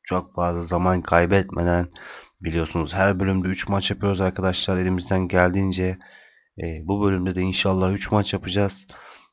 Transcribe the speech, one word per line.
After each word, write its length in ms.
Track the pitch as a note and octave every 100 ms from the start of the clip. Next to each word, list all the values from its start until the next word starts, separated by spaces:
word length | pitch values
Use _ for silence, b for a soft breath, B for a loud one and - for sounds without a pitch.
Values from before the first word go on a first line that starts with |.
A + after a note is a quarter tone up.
Çok 320 | - F#2 E2
fazla 280 | - F2 F2
zaman 400 | E2 F2 F2+ F#2
kaybetmeden, 880 | D#2+ E2+ F2 G2 F#2+ E2+ F2 F2 F2 B B B B _
biliyorsunuz 540 | E2 D#2+ D#2+ E2+ D2
her 260 | F#2+ G2 F#2
bölümde 280 | G2 F#2+ F#2
üç 200 | F#2 -
maç 220 | G2 -
yapıyoruz 300 | F#2+ G2+ F#2+
arkadaşlar 560 | F#2+ F#2 F#2 F2+ - F#2
elimizden 520 | F#2 F#2 F2+ F#2+ F2+
geldiğince. 720 | F#2 F2+ F#2+ F#2+ F#2 F#2 F#2+ B B B B B -
Ee, 240 | E2 D#2+ D#2
bu 160 | G2+
bölümde 320 | G2+ F#2+ F#2
de 80 | F2+
inşallah 500 | F#2 F#2 G2 F#2+ F#2
üç 180 | G2 -
maç 220 | A2 G2
yapacağız. 540 | G2 - F#2+ G2 - - B B B B